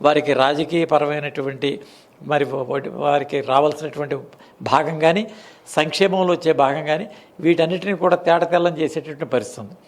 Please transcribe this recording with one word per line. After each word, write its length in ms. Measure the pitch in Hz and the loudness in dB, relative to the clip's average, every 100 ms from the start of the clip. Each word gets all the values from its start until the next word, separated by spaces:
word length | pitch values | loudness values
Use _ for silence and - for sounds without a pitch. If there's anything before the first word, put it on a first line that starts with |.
వారికి 300 | 143 151 139 | 2 2 2
రాజకీయపరమైనటువంటి 1500 | 127 135 147 160 170 165 151 147 151 147 143 139 131 139 - - - _ _ | 2 2 0 -2 -2 2 2 2 -4 -6 -6 -8 -4 -4 -4 -10 -20 _ _
మరి 220 | 143 147 | -2 0
వా-, 220 | 131 139 127 | 0 -4 -4
వాటి, 180 | 139 - | -4 -6
వారికి 520 | - 143 143 135 143 | -4 0 0 0 -4
రావాల్సినటువంటి 760 | 131 135 151 147 156 147 143 135 - - - - | 0 2 2 0 -8 -8 -8 -8 -10 -20 -20 -12
భాగం 360 | - 135 156 156 | 0 2 2 2
కానీ 280 | 165 185 226 - - - - | 2 2 -2 -10 -20 -20 -4
సంక్షేమంలో 640 | 151 156 - 196 190 180 | -2 0 2 2 2 2
వచ్చే 200 | 165 160 | 2 2
భాగం 340 | 156 135 147 151 | 2 2 0 -2
కానీ 200 | 156 220 - - - | -4 -4 -16 -20 -2
వీటన్నిటిని 560 | 165 170 160 180 190 175 | 0 2 0 -2 -4 0
కూడా 200 | 180 175 | 2 2
తేటతెల్లం 640 | 170 170 170 175 175 160 | 4 2 2 2 0 0
చేసేటటువంటి 460 | 156 160 151 143 | -4 -4 -10 -10
పరిస్థితి 360 | 135 123 104 - | -4 -4 -4 -10
ఉంది. 140 | 101 - | -16 -18